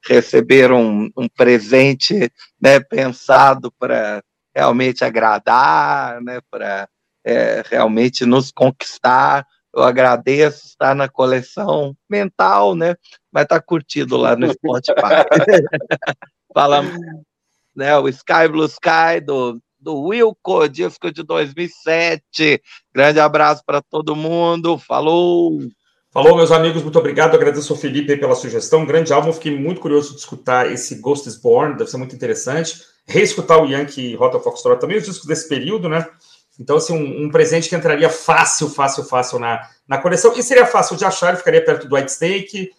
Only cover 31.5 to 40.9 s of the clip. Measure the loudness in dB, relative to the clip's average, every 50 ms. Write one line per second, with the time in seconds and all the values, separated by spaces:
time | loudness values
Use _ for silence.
31.5 | 4 4 4 0 -4 -6 -8 -8 -8 -12 -12 -12 -12 -10 -6 -6 -6 -4 -4 -6
32.5 | -4 -4 -4 -6 -10 -14 -20 _ _ _ _ _ 0 0 0 0 -2 -8 0 4
33.5 | 4 4 4 2 -2 -4 -6 -8 -10 -10 -10 -10 -4 -2 -2 0 0 -2 -4 -4
34.5 | -8 -4 0 0 0 2 0 -4 -4 -4 -6 -6 -12 -14 -8 -6 -6 -6 -4 -6
35.5 | -6 -6 -4 -6 -6 -6 -4 -4 -4 -4 -6 -6 _ _ _ _ _ _ _ _
36.5 | _ _ -6 -2 0 0 0 -2 -6 -6 -6 -8 -8 -8 -8 -2 2 2 2 2
37.5 | 2 -2 -2 -4 -6 -2 -2 -2 0 2 0 0 0 -2 -2 0 2 2 2 0
38.5 | 0 -2 -4 -6 -2 -2 -2 -2 -2 -6 -8 -4 -4 -4 -4 -4 -6 -6 -4 -4
39.5 | -6 -6 -8 -16 _ _ _ _ -6 -2 -2 -2 -2 4 4 4 4 4 -4 4
40.5 | 4 4 4 6 2 -2 -2 -2